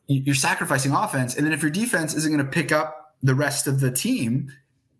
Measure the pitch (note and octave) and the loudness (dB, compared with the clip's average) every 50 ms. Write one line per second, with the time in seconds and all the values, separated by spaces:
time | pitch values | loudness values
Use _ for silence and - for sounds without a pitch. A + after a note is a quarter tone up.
0 | _ - C#3 C3+ C3+ C#3 C#3 C3+ - E3 F#3+ - F3+ - D3 C3 C3+ C#3 C#3+ E3+ | _ -2 -2 0 0 0 0 0 0 0 -2 -2 0 0 0 0 2 2 0 0
1 | G#3+ - - C3+ B2+ A#2+ - - D3 D#3 D#3+ D3+ D#3+ D3+ D3 G3 A3+ A#3+ - E3+ | 0 0 0 -2 -2 -2 -2 0 0 0 0 0 0 0 0 0 0 0 0 0
2 | D#3+ C#3+ - D3+ D#3 D#3 D#3 D3 C3+ C3+ - E3+ D3+ - D#3 D3+ D#3+ D#3 - - | 0 -2 -2 -2 0 0 2 0 0 0 0 -2 0 2 0 0 0 -2 -6 -12
3 | - - _ _ - C#3 C3 C3 D3 C#3+ C#3 - - D3 C#3 C3+ C3+ B2+ C3 - | -18 -20 _ _ 2 2 2 4 2 0 0 -2 -2 0 0 2 2 0 0 0
4 | - - C4 B3 B2+ A2+ A#2+ C3+ C#3 - - - _ _ _ _ _ _ _ - | 0 0 0 0 0 0 0 -2 -2 -6 -10 -18 _ _ _ _ _ _ _ -2